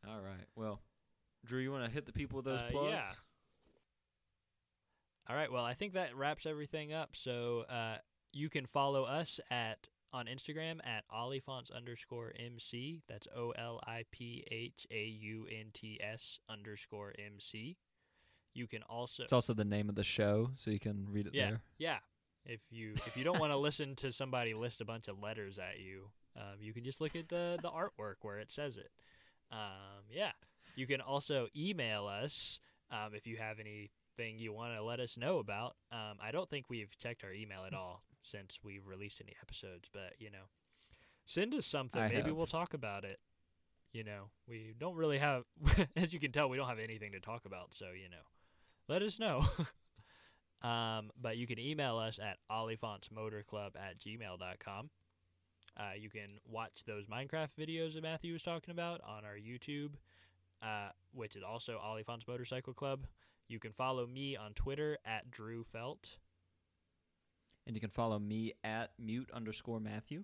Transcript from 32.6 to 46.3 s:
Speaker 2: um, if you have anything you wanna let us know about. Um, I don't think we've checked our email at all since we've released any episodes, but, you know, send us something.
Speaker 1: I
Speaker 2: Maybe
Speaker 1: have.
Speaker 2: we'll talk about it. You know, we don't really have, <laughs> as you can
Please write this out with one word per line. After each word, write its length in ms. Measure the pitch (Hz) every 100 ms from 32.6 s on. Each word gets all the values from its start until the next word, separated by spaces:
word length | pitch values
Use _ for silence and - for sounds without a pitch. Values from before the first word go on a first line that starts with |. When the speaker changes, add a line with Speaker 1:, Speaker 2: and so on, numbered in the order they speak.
| - _ _
Speaker 2:
um, 220 | 117 107
if 120 | 104 117
you 100 | 110
have 220 | 110 110
anything 800 | 107 107 104 _ _ - 113 110
you 140 | 113
wanna 280 | 107 117 113
let 180 | 107 120
us 180 | 123 -
know 200 | 127 180
about. 360 | 113 104 120 - _
Um, 260 | 117 107 101
I 100 | 107
don't 180 | 151 185
think 200 | 147 127
we've 260 | 120 101 -
checked 260 | 120 117
our 100 | 98
email 300 | 95 110 95 95
at 80 |
all 300 | 95 92 90 - -
since 360 | - 107 95 -
we've 220 | 107 98 98
released 340 | 95 101 -
any 120 | 104 98
episodes, 460 | - - 98 90 -
but, 200 | 101 95 -
you 100 | 107
know, 140 | 101 95 _ _ _ - - - _ -
send 280 | - 214
us 120 | 277 -
something. 340 | 147 131 123
Speaker 1:
I 60 | 110
Speaker 2:
Maybe 120 | 117 147
Speaker 1:
have. 60 | 156
Speaker 2:
we'll 120 | 165
talk 260 | 160 170
about 320 | 151 113 101 98
it. 140 | 98 _ _ _ _ _ _ _
You 100 | 117
know, 280 | 107 104 101 _ -
we 260 | 117 110 113
don't 160 | 160 175
really 240 | 160 139
have, 240 | 147 131 120 - 151
<laughs> 240 | - 190 -
as 160 | 175
you 80 | 165
can 120 | 139